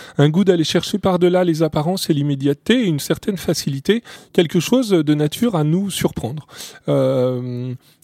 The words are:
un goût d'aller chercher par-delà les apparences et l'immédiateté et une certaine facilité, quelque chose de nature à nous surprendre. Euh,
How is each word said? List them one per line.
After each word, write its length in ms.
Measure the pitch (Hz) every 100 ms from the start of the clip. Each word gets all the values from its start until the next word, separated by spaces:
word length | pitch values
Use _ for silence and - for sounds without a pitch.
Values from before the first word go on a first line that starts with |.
| - -
un 100 | 147
goût 140 | 160
d'aller 200 | 190 175
chercher 360 | 156 180 - 202
par-delà 440 | 196 180 180 180
les 200 | 180 156
apparences 480 | 156 156 151 185 -
et 20 |
l'immédiateté 680 | 151 143 139 139 139 - 247
et 20 | 214
une 140 | 147
certaine 380 | - 156 - 190
facilité, 680 | - 160 - 139 - 220 - - -
quelque 260 | - 165 180
chose 320 | - 247 233
de 220 | 180 147 151
nature 400 | 151 - 233 180
à 80 |
nous 260 | 151 170 202
surprendre. 560 | - 170 - 110 151 - - - - -
Euh, 840 | 143 131 131 127 127 123 123 127 127 _ _